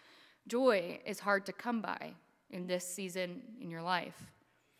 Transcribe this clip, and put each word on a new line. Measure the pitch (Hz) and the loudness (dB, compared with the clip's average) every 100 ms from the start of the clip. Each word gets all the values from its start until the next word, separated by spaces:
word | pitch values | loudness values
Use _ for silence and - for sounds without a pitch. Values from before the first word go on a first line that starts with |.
| - - - _ - | -20 -20 -20 _ -2
joy | 233 262 202 175 170 | 4 6 6 4 -4
is | - 196 | -6 -4
hard | 202 196 | 4 4
to | 196 | 2
come | 185 233 233 | -6 -2 -2
by | 190 90 - 175 _ _ - | -2 -4 -8 -14 _ _ -12
in | 180 180 | -8 -2
this | 180 180 | -2 -2
season | - 190 180 180 175 - 220 | -6 -4 -4 -4 -6 -12 -12
in | 175 | -8
your | 165 | -6
life. | 170 180 - - - - _ _ _ _ | 0 0 0 -10 -18 -20 _ _ _ _